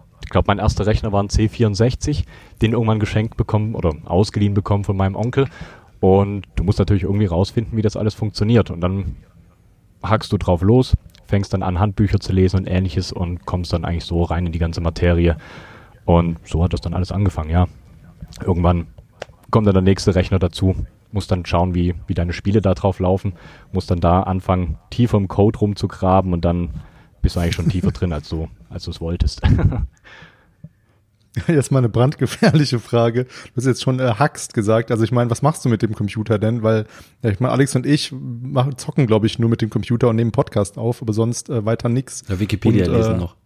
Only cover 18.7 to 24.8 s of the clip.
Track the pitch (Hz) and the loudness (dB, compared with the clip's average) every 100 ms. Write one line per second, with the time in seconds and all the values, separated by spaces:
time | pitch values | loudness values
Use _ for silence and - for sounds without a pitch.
18.7 | 87 80 - - - - - - 113 104 | 0 -2 -14 -20 -20 -20 -18 -2 2 4
19.7 | 95 92 95 104 90 87 95 87 - 95 | 4 4 2 2 2 2 0 0 0 0
20.7 | 87 - _ _ 101 - 92 85 85 92 | 0 -6 _ _ -8 -4 -4 -2 0 0
21.7 | 87 87 82 - - 87 - 101 107 95 | 0 0 -2 -6 -4 -4 -4 0 4 4
22.7 | 90 101 - 92 98 101 87 - - - | 2 0 0 0 0 -2 -8 -16 -20 -8
23.7 | 95 - 87 85 92 95 92 - 92 85 | -4 -2 0 4 2 2 -2 0 0 -2
24.7 | - | -6